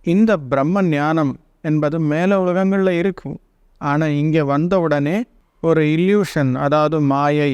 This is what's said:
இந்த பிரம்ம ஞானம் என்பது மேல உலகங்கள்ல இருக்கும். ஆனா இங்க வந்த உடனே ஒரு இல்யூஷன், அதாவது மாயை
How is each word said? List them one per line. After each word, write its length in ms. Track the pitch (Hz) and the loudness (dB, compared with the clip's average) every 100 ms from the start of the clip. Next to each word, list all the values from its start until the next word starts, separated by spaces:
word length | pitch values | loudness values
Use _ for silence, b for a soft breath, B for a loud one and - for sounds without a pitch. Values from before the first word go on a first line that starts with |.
| - | 0
இந்த 200 | 180 226 190 131 | 2 2 0 0
பிரம்ம 300 | 135 143 196 180 | -2 0 0 0
ஞானம் 400 | 147 147 160 143 - _ _ 160 | 0 0 0 -2 -4 _ _ -4
என்பது 280 | 156 147 165 151 | -2 0 -2 -2
மேல 280 | 151 185 196 | 0 0 0
உலகங்கள்ல 480 | 180 175 190 196 190 170 | 0 0 0 0 0 0
இருக்கும். 360 | 190 185 - - _ _ _ _ 147 | -2 -4 -12 -14 _ _ _ _ -4
ஆனா 160 | 147 156 147 | -2 0 0
இங்க 240 | 151 156 139 | 0 0 0
வந்த 280 | 143 175 190 165 | 0 0 0 0
உடனே 320 | 147 143 196 247 _ _ _ 165 | 0 0 -2 -6 _ _ _ 0
ஒரு 140 | 160 151 160 | 2 2 2
இல்யூஷன், 560 | 185 208 185 160 131 131 | 2 2 0 -2 -2 0
அதாவது 360 | 143 151 151 160 143 | 0 0 0 0 0
மாயை 380 | 139 147 147 147 | 2 0 0 0